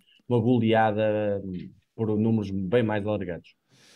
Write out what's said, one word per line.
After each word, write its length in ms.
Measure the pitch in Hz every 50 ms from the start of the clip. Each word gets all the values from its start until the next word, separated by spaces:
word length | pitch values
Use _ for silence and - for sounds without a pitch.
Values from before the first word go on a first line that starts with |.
| _ _ _ _ _ _
uma 140 | 120 120
goleada 1000 | 107 117 127 120 113 110 110 110 110 110 104 107 110 107 107 107 107 104 101 101 95 98 92 90 - - - _ _ _ _
por 140 | - 113 107 107 107
números 320 | 107 113 113 110 104 92
bem 320 | 95 98 98 90 104 123 117
mais 240 | 107 107 104 101 107
alargados. 480 | 107 101 98 87 85 80 - - _ _ _ _ _ _ _ _ -